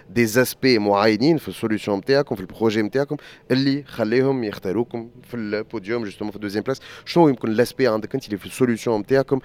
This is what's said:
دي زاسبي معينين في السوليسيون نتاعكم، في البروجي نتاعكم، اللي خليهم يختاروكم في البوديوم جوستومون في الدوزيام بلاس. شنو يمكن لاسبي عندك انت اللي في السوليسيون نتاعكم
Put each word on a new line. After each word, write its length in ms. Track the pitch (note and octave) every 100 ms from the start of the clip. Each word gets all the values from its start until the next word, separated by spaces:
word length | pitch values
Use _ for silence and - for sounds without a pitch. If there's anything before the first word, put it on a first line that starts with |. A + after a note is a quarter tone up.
| -
دي 160 | G#2+ A#2
زاسبي 540 | A2+ B2 - C3 A2+
معينين 580 | G#2 G2+ A2 G#2+ C#3+ D3+
في 100 | -
السوليسيون 500 | - A2+ G#2+ - G2
نتاعكم، 380 | A2 C#3 C#3+ G#2+
في 60 |
البروجي 400 | F#2 - A2+ G#2+
نتاعكم، 340 | G#2 C3 C#3+ D3 - - -
اللي 320 | B2+ C#3 C#3
خليهم 600 | C3+ - G#2+ B2 C3 C3+
يختاروكم 640 | G#2+ - F#2+ F#2+ A#2+ A#2 A2+ B2
في 140 | - A#2+
البوديوم 680 | G#2+ G#2+ A2 A2+ F#2+ A#2+
جوستومون 280 | G#2 - G#2
في 40 | G2+
الدوزيام 280 | G#2 G#2
بلاس. 180 | G2+ C3+ - - -
شنو 220 | F3 D#3
يمكن 220 | B2+ A2+
لاسبي 380 | A2 A#2 - B2+
عندك 280 | A2 G#2+ C3+
انت 100 | -
اللي 120 | G3+
في 80 | F#3
السوليسيون 540 | - B2+ A2+ - G#2+
نتاعكم 400 | G2 C3+ C3+ C3